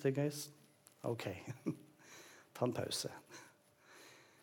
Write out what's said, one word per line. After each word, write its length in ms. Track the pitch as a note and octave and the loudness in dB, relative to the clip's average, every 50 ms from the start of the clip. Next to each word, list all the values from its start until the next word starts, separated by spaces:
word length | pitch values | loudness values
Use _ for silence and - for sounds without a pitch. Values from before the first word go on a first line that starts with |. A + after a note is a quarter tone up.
| - | 4
det 80 | C3+ | 4
er 80 | C3+ C#3+ | 6 6
gøy, 80 | C#3+ D3 | 4 4
s-, 220 | C#3+ D3 - - - - - - - - - - - - - B2 | 2 0 -6 -8 -10 -16 -20 -20 -20 -20 -20 -20 -14 -2 0 0
OK, 160 | A#2 A2+ - G2+ F#2+ F#2+ - - A#2+ - - - - - - - | 0 2 0 -2 -2 -2 -6 -8 -8 -2 -2 -2 -2 -2 -8 -18
<laughs> 640 | - - - - - - - - - - - - - | -20 -20 -20 -18 -16 -16 -16 -16 -18 -20 -20 -16 0
ta 140 | - B2 B2+ | 2 2 4
en 80 | A2 | 4
pause. 340 | - - - - - - - - - - - - - - - - _ _ - - - - - - - - - - - - - - - | 2 2 2 0 0 0 -2 -4 -8 -12 -16 -16 -16 -16 -18 -20 _ _ -20 -20 -20 -20 -20 -20 -18 -18 -18 -18 -20 -20 -20 -20 -20